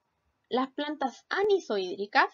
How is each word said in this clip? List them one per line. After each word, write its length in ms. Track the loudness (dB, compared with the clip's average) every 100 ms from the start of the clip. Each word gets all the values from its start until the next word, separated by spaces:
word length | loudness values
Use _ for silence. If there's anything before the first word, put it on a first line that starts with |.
| _ _ _ _ -6
las 200 | -4 -4
plantas 520 | -2 -2 0 -4 -6 -6
anisohídricas, 1000 | -2 2 2 0 -4 -4 -6 -2 2 2